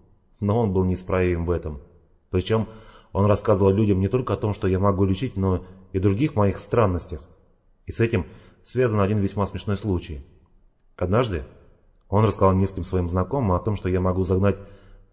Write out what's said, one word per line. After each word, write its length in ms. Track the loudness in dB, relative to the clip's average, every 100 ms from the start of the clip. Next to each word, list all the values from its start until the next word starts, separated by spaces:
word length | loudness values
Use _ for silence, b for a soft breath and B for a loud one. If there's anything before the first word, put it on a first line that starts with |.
| _ _ _ _
Но 200 | 0 2
он 140 | 2
был 100 | 2
неисправим 640 | 0 -2 -2 0 2 0 0
в 60 |
этом. 300 | -2 -4 -10 -14 -20 _ _ _
Причем 380 | -2 0 0 -2 B B B B
он 140 | 0 2
рассказывал 460 | 2 2 4 4
людям 280 | 4 2 2
не 80 | 0
только 260 | -2 -2
о 40 | -4
том, 160 | -4
что 140 | -4 -2
я 120 | 0
могу 260 | 2 2 0
лечить, 320 | 0 -4 -2
но 280 | 0 0 B B -8
и 80 | 0
других 360 | 0 2 0 2
моих 240 | 0 0
странностях. 640 | -2 0 2 0 -6 -12 -14 -20 _ _ _ _ -10
И 60 |
с 80 | -2
этим 260 | 0 0 -4 B B B
связан 360 | -8 -2 0 2
один 180 | 2 2
весьма 260 | 0 -2 -4
смешной 320 | -4 -6 -4
случай. 480 | -2 -4 -4 -12 -14 _ _ _ _ _ _ -6
Однажды 480 | 0 0 0 -4 -8 -18 -20 _ _ _ _
он 160 | 2
рассказал 300 | 2 4 4
нескольким 300 | 4 0 -2 -4
своим 240 | -4 -2
знакомым 420 | -2 -2 -2 0
о 80 | 0
том, 160 | -2 -4
что 140 | -2
я 100 | 0
могу 240 | 0 0
загнать 340 | 0 2 2 0 B B B B -20